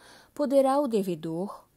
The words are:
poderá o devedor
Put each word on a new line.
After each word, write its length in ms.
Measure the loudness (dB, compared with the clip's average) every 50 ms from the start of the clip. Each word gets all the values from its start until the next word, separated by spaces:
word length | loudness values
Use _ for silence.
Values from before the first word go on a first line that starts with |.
| -20 -20 -20 -20 -20 _ _
poderá 460 | -4 -2 4 4 4 4 4 2 2
o 80 | 0
devedor 800 | 0 0 -2 -2 -2 -6 -6 -6 -6 -6 -6 -6 -8 -10 -16 -20 _ _